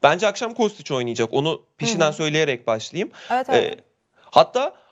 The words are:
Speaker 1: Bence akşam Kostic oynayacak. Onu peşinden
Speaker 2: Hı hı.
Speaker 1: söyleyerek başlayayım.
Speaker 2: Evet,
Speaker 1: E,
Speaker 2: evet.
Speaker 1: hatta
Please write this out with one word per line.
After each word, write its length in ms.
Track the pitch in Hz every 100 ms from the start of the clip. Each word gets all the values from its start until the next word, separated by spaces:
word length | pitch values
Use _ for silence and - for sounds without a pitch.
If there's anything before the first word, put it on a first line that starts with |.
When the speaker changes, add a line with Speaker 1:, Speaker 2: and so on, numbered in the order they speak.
Speaker 1:
Bence 240 | 139 170 208
akşam 260 | 202 226
Kostic 420 | 233 214 208 - 139
oynayacak. 380 | 120 120 113
Onu 280 | 135 151 151 _ _
peşinden 280 | 233 202 160
Speaker 2:
Hı 40 |
hı. 40 | 151
Speaker 1:
söyleyerek 520 | 156 151 151 123 120
başlayayım. 440 | 110 - 135 226 - -
Speaker 2:
Evet, 180 | 240 262
Speaker 1:
E, 40 | 185
Speaker 2:
evet. 220 | 92 - _ _ _ _
Speaker 1:
hatta 520 | - - 165 254 277 - _